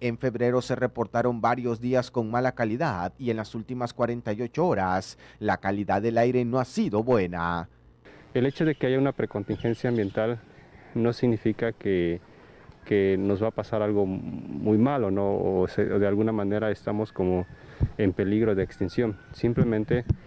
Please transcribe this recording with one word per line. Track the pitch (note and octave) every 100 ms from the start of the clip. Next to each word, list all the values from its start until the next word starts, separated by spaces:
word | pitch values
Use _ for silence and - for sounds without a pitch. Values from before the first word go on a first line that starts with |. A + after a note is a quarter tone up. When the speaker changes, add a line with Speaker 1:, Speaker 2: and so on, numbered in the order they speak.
Speaker 1:
en | B2 A#2
febrero | C3 A2+ A#2+ B2
se | A#2+ B2
reportaron | B2+ - A2 A#2 A#2+ A#2+
varios | A#2 B2 A#2+ A2+
días | B2 B2+ B2+
con | B2 A2
mala | A#2+ B2+
calidad | B2 A2+ A#2 D#3+ F#2 F2+ -
y | B2
en | A2
las | G#2 A2+
últimas | A2 B2 A#2+
cuarenta | - A#2 A#2+ A#2
y | G#2
ocho | A#2+ - F3
horas, | G#2+ F#2 F#2 - - - -
la | G#2+ F#2
calidad | G2 G2+ F#2+ G2
del | A2+ A2+
aire | A#2+ B2
no | A#2+ B2+
ha | B2
sido | - G#3 G2+
buena. | A#2 A#2+ F2+ F2 E2+ E2+ E2+ - - - - - -
Speaker 2:
El | B2+ C3
hecho | - D#3+
de | C#3+
que | B2+
haya | C3
una | C#3
precontingencia | - A2+ G#2+ G2+ G#2+ A#2 A2+ B2+
ambiental | A#2 G2 A2+ A2+ A#2 - - - - - A#2+
no | A#2
significa | A2+ B2 A2 A2+ G#2 A#2
que, | - G#2 F#2 E2+ F2 - - - - - - -
que | G#2 G2 F#2+
nos | G2 G2
va | A2
a |
pasar | - G#2 A2
algo | G#2+ G2+ F#2+
muy | F#2+ - - - - G#2+ G#2+
malo, | B2+ C#3+ G2+
¿no? | G2 G2+ G2
O | F#2 F#2+ F2+
se, | - G2
o | G2
de | G2+
alguna | G2+ A2
manera | A2 G2 G#2 G#2+
estamos | G2+ - G#2 A2
como | - F#2 F2+ F2+ - - - - -
en | G2
peligro | F2+ G2 G#2+ A2 G2
de |
extinción. | F#2 - F#2 - A#2 G2+ -
Simplemente | - A#2+ A#2 A#2+ G#2+ G#2+ B2 A#2+ -